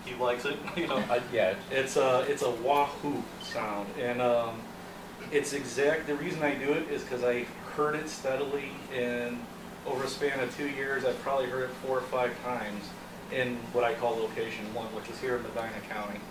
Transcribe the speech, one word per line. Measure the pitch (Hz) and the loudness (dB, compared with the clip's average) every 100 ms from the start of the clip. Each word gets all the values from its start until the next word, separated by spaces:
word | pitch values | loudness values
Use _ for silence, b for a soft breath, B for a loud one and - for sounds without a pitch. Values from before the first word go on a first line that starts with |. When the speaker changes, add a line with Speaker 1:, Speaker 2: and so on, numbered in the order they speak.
Speaker 1:
he | - 120 | -8 -2
likes | 123 123 139 | 2 2 0
it. | 147 - | -2 -4
<laughs> | - | -2
You | 160 | 0
know, | 135 | 0
Speaker 2:
Uh, | 107 120 127 | 2 2 2
yeah. | - 95 98 - | 4 4 4 0
Speaker 1:
it's | 135 131 - | 0 2 4
a, | 131 127 139 | 6 6 4
it's | 143 | 2
a | 135 | 2
wahoo | 117 123 143 143 - 147 127 - - | 2 4 6 4 2 -2 -2 -4 -8
sound, | - 120 110 104 101 - | -6 -4 -2 -4 -4 -2
and, | 123 123 | -2 2
um, | 123 120 117 113 - - - - - - - | 4 4 4 -4 -10 -12 -12 -12 -14 -12 0
it's | 147 139 | 2 2
exact. | 143 123 117 143 160 147 | -2 -2 4 4 4 2
The | 143 | -2
reason | 170 156 | 0 2
I | 147 131 | 2 2
do | 135 | 2
it | 156 156 | 2 2
is | 139 | -4
'cause | - 123 | -2 0
I | 123 123 117 - - - | 2 2 0 -8 -8 0
heard | 151 | 2
it | 151 151 | 2 -2
steadily, | - 135 131 143 143 135 - - | -4 0 0 0 -2 -4 -8 -6
and | 131 120 120 120 120 120 - - - - | -2 0 0 -2 -4 -8 -12 -12 -10 -4
over | 131 | -2
a | 135 | -2
span | - 143 139 | 0 0 2
of | 123 - | 0 0
two | 143 | -2
years, | 135 139 139 127 | -2 0 2 2
I've | 120 | 0
probably | - 135 127 | 0 2 2
heard | 127 127 | 0 -2
it | 123 135 | -4 0
four | 131 | 0
or | |
five | 123 131 123 - | 2 2 2 0
times | 123 123 107 101 - - - - - | -4 -4 -4 -6 -8 -10 -12 -12 -4
in | 131 123 120 117 | 0 0 -2 0
what | 120 | 4
I | 120 | 4
call | - 120 113 | 4 2 2
location | 110 - 113 - 104 | 0 0 -4 -2 -4
one, | 113 110 | -4 -4
which | 110 110 | -6 -8
is | 113 | -4
here | 131 123 | 0 0
in | |
Medina | 113 117 110 107 - | -2 -4 -4 -6 -6
County. | 110 104 101 92 | -6 -6 -8 -10